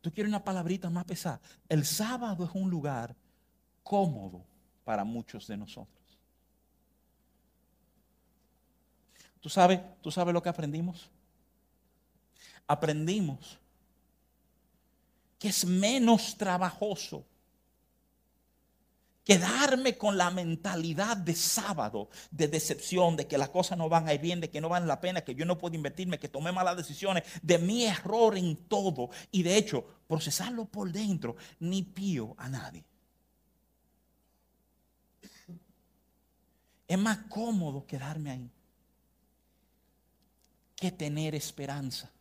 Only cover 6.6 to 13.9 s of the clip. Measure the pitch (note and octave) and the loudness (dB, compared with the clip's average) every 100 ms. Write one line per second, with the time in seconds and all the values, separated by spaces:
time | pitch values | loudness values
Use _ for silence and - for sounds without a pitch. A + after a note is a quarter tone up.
6.6 | _ _ _ _ _ _ _ _ _ _ | _ _ _ _ _ _ _ _ _ _
7.6 | _ _ _ _ _ _ _ _ _ _ | _ _ _ _ _ _ _ _ _ _
8.6 | _ _ _ _ _ - - _ D3+ G3 | _ _ _ _ _ -20 -20 _ -4 6
9.6 | F3+ F#3 - - - E3 F3 F3 F3 E3 | 8 8 0 -12 -6 -2 2 2 0 -4
10.6 | D3+ D#3 F3 E3+ - _ _ _ _ _ | -4 -2 -4 -6 -18 _ _ _ _ _
11.6 | _ _ _ _ _ _ _ _ - - | _ _ _ _ _ _ _ _ -20 -20
12.6 | - D3 D#3 D3+ D#3 G#3 E3+ C3 - - | -4 0 0 0 0 0 0 -4 -12 -20
13.6 | _ _ _ | _ _ _